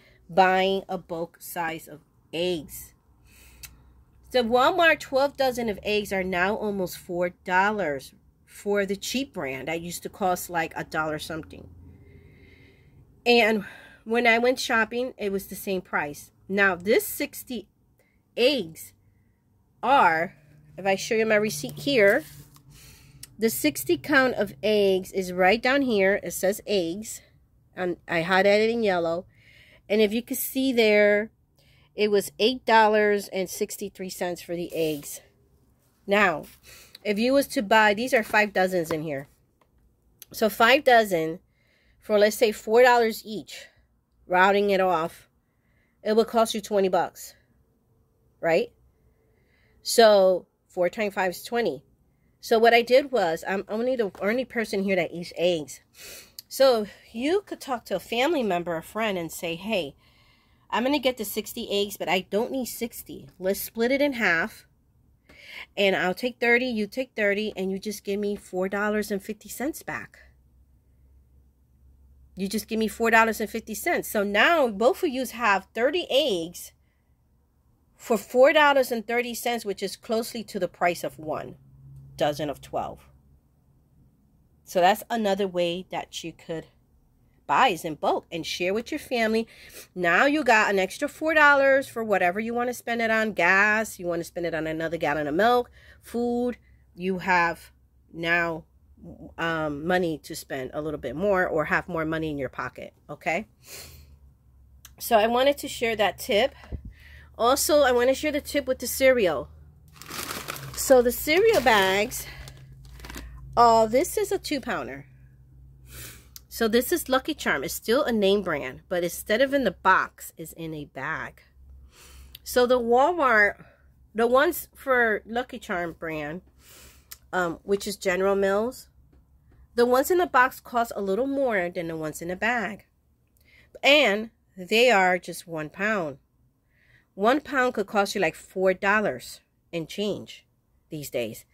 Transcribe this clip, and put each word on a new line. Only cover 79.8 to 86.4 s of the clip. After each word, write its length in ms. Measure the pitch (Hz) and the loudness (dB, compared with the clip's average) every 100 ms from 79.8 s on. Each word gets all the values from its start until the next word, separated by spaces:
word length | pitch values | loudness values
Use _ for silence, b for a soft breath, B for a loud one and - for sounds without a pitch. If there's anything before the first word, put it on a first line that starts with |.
is 140 | 190 - | -8 -8
closely 480 | - 226 240 233 | -4 -4 -4 -10
to 160 | 202 202 | -10 -6
the 80 | 175 | -6
price 340 | - 175 170 | 0 -2 0
of 160 | 151 - | -8 -10
one 380 | 156 127 - - - - - - - - | -8 -8 -8 -16 -20 -20 -20 -20 -18 -2
dozen 320 | 147 151 147 | -2 -2 -6
of 100 | 131 | -8
twelve. 500 | - 135 85 - - _ _ _ _ _ _ _ _ _ _ _ _ _ _ _ | -8 -8 -8 -10 -20 _ _ _ _ _ _ _ _ _ _ _ _ _ _ _
So 160 | - 190 | -6 2
that's 220 | 175 214 - | 2 2 -2
another 400 | 233 208 190 196 | -2 0 0 -2
way 380 | 175 175 180 180 | -2 -2 -4 -8
that 320 | 170 - - | -10 -10 -12
you 100 | 165 | -14
could 340 | 160 | -14